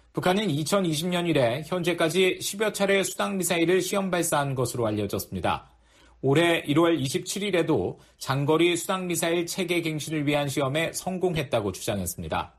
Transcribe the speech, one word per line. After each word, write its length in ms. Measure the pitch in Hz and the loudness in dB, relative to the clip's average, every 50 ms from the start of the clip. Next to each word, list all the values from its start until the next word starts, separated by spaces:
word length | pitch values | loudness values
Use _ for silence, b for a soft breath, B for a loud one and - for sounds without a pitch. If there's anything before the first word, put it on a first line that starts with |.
| _ _ _ | _ _ _
북한은 380 | - - 180 185 202 220 202 | 0 2 2 2 2 2 0
이천이십 580 | 143 143 160 - 196 202 190 170 156 147 165 180 | 0 0 0 0 2 2 2 2 0 0 -2 -2
년 180 | 180 175 175 | -2 0 0
이래 360 | 170 160 180 165 143 117 143 156 | 2 2 4 4 4 2 -2 -4
현재까지 760 | - 185 185 170 175 170 170 170 160 156 185 190 185 180 - - | -4 -4 -2 0 0 0 2 0 2 4 4 2 2 2 0 -6
십여 300 | - - 196 220 214 - | -8 -4 -2 -2 -2 0
차례 300 | - 196 196 196 196 185 | 0 0 2 2 2 2
순항 360 | 180 - - 208 202 202 190 | -2 -2 -4 -4 -2 -2 -2
미사일을 420 | 180 156 185 170 165 165 185 190 | -2 0 2 2 2 4 4 2
시험 300 | 170 180 - 196 196 190 | 2 2 0 -2 0 0
발사한 440 | 180 180 165 165 - 147 143 139 135 | 0 0 0 0 0 0 0 0 0
것으로 320 | 127 127 120 - 123 117 | -2 -2 -2 -2 -2 -2
알려졌습니다. 840 | 110 107 104 104 98 - 101 - - - 92 82 101 87 - - b b b b b b b b b b b | 0 0 0 -2 -2 -2 -4 -6 -6 -8 -4 -2 -2 -2 -2 -6 b b b b b b b b b b b
올해 440 | - 135 139 147 170 170 165 165 - | 0 2 4 4 4 4 2 0 0
일월 340 | - 143 151 170 170 170 147 | 2 2 4 4 4 4 2
이십칠 440 | 131 135 - 180 170 - - 208 196 | 0 -2 -2 -4 -4 -4 -6 -4 -4
일에도 560 | 208 185 175 165 147 156 117 90 107 - b b b b b | 0 0 0 2 2 2 0 0 -2 -4 b b b b b
장거리 580 | - - 131 139 143 139 156 160 165 175 175 | -6 -4 -2 -2 2 2 4 4 4 4 4
순항 300 | 170 - - 196 185 185 | 0 -2 -2 -4 -4 -2
미사일 400 | 180 170 160 - 170 165 175 170 | -4 -2 -2 0 0 0 0 -2
체계 340 | 170 - - 185 170 175 175 | -2 -4 -4 -4 -2 -2 -2
갱신을 460 | 165 160 156 151 135 - 160 156 143 | -2 -2 -4 -4 -6 -4 -4 -2 0
위한 220 | 139 147 147 147 143 | 0 0 0 0 0
시험에 440 | 131 147 139 131 135 156 165 156 - | -2 0 -2 0 0 0 -2 -2 -4
성공했다고 800 | - - 185 185 180 180 180 175 160 143 131 - 117 104 101 90 | -6 -6 -6 -4 -2 -2 0 0 -2 -2 0 0 0 0 0 -4
주장했습니다. 800 | - - - 110 98 92 87 - - 87 80 87 90 82 - _ | -4 -4 -4 -4 -2 -4 -6 -6 -8 -6 -4 -4 -4 -4 -6 _